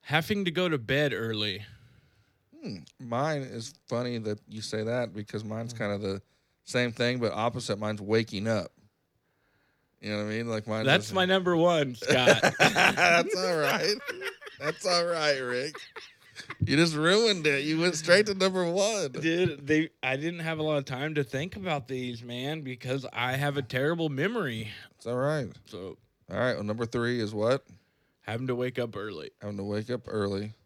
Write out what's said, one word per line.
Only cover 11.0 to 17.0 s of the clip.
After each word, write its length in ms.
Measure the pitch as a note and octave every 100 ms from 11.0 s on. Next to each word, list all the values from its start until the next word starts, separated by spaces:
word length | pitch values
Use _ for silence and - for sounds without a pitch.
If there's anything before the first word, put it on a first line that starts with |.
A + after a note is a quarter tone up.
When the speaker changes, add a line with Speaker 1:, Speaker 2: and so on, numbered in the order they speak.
| -
Speaker 2:
is 60 |
Speaker 1:
my 100 | F#3+
number 320 | F3+ F#3+ F3+ E3+
one, 380 | F3 E3 C#3
Scott. 480 | A#2 - B2+ B2 - -
Speaker 2:
<laughs> 60 | -
That's 760 | F3+ - F3+ F#3+ F3 E3+ F3 -
all 200 | - E3
right. 380 | - - - G#4 - F#4 - - C#5 -
That's 240 | C#3+ E3 F#3
all 200 | F3 E3+
right, 320 | E3 D3+ C#3
Rick. 380 | B2 B2 D3 - - - - _ - - - - -
You 100 | C#3
just 180 | E3+
ruined 520 | D3+